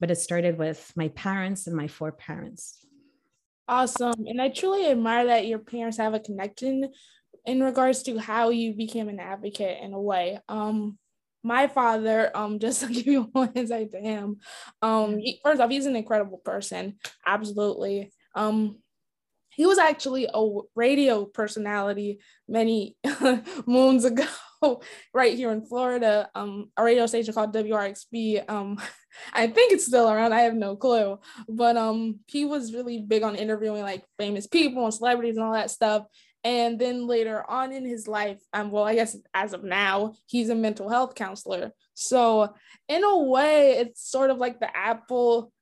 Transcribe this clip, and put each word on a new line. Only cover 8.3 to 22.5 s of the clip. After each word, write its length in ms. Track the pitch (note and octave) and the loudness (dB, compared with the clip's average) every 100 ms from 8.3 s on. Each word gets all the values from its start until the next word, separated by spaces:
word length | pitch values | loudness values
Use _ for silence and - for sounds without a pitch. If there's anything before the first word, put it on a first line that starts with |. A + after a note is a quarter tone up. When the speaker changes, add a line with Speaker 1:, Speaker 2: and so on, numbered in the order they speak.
| A3 A#3 | 0 2
Speaker 2:
you 260 | A#3+ A3+ | 2 -2
became 360 | G#3 A3 A3+ G#3+ | -4 -6 -6 -6
an 100 | G3+ | -8
advocate 580 | F3+ G3 G#3 G3+ G3 F3+ | -10 -10 -10 -6 -6 -6
in 100 | G3 | -10
a 80 | G3 | -6
way. 400 | G3+ F#3+ F3 G#3 - | -2 0 -2 -4 -8
Um, 500 | G#3+ G#3+ G#3+ G#3+ G#3 _ _ _ _ | -6 -4 -2 -4 -10 _ _ _ _
my 240 | A3+ A#3+ C#4 | -2 2 2
father, 640 | C#4 A#3+ A3 A3 A3 A3+ | 2 2 2 2 2 2
um, 240 | - G#3+ G#3 | -2 -6 -4
<laughs> 60 | |
just 160 | A3 C4 | -4 -4
to 80 | C4+ | -4
give 180 | A#3+ B3 | -4 2
you 220 | C#4 A3+ | 2 2
one 200 | C4 B3+ | 0 0
insight 380 | B3+ A#3 A#3 A3 | -2 -4 -4 -6
to 60 | F#3+ | -8
him, 400 | G#3+ G#3+ G3+ G3+ - - - - | -6 -6 -6 -10 -12 -20 -20 -4
um, 380 | A3 A3 G#3+ G#3 | 0 2 2 -2
he, 220 | A3+ - | -4 -2
first 160 | D4 D4+ | 2 4
off, 100 | A#3 | 2
he's 160 | C4+ C#4 | 2 -2
an 100 | B3 | -2
incredible 420 | A3 G#3+ G3+ F#3 | 0 0 -2 -8
person. 580 | - G3 G3+ F#3 F#3+ G3+ - - - | -8 -8 -6 -8 -10 -10 -18 -8 -2
Absolutely. 840 | G#3 G#3+ G3+ G#3 - G3 G3 G3+ _ _ | -2 -2 -4 -2 -2 -4 -6 -8 _ _
Um, 440 | - G#3+ A3 G#3+ G#3 _ _ _ _ _ _ _ | -4 -2 0 -2 -6 _ _ _ _ _ _ _
he 160 | - E4+ | 0 4
was 120 | F#4+ | 6
actually 460 | D#4+ D4+ C#4 C4 | 4 2 -4 -4
a 80 | B3 | -2
w-, 340 | - A3 G3+ - | 0 0 -2 -8
radio 520 | - A#3 C#4 C4+ A3 G3+ | 0 2 4 4 2 -2
personality 960 | - G#3+ G#3+ G#3 G#3 G3+ G3+ G#3 G3+ _ _ | -6 -6 -6 -6 -4 -4 -4 -6 -8 _ _
many 480 | - | -6